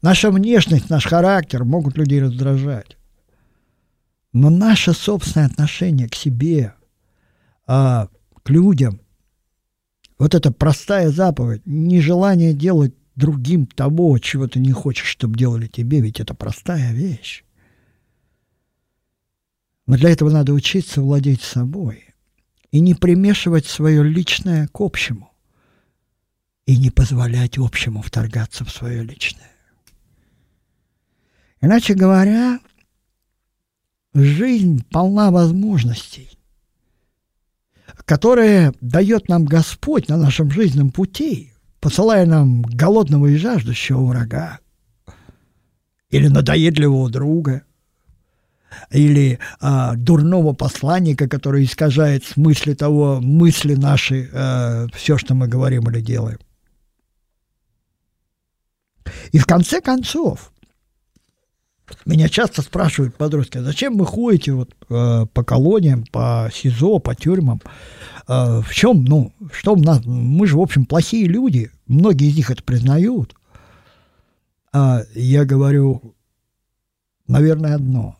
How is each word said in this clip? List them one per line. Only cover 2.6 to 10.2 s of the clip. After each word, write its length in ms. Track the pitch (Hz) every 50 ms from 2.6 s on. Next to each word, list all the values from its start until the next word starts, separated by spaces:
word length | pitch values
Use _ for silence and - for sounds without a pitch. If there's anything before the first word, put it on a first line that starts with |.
| 135 143 139 110 98 _ - _ _ _ _ _ _ _ _ _ _ _ _ _ _ _ _ _ _ _ _ _ _ _ _ _ _ _ _
Но 160 | 120 135 151
наше 420 | 165 180 208 226 220 - - - 165
собственное 540 | - - - 208 190 - - - 160 151
отношение 640 | 135 113 - 147 151 - - 175 180 160 135 123 113
к 60 | -
себе, 600 | - - 147 127 117 139 160 170 151 127 101 - _ _ _ _ _ _ _ _ _ _ _ _ _ _ _ _ _ _
а, 420 | - 127 135 135 131 123 120 107 92 _ _ _ _ _ _ _
к 80 | -
людям, 500 | 135 160 180 202 196 139 135 117 98 98 _ _ _ _ _ _ _ _ _ _ _ _ _ _ _ _ _ _ _ _ _ _ _
вот 160 | _